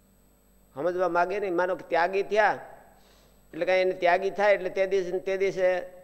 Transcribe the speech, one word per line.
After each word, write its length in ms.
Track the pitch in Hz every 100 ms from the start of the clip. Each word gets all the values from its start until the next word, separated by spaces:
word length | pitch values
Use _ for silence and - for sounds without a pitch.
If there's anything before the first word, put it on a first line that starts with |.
| _ _ _ _ _ _ _ 131
સમજવા 340 | 165 180 180
માગે 300 | 170 180 202
નહીં. 160 | 196 175
માનો 200 | 185 185
કે 100 | -
ત્યાગી 360 | 165 175 190
થયા 480 | 196 208 202 135 - - - - _ _ _ _ _
એટલે 120 | 156 175
કાંઈ 140 | 185
એને 120 | 185
ત્યાગી 380 | 175 175 180 196
થાય 240 | 190 208
એટલે 160 | 196 185
તે 180 | 190 190
દિવસે, 320 | 196 180 185
તે 180 | 185 190
દિવસે 320 | 190 175 185 180 - -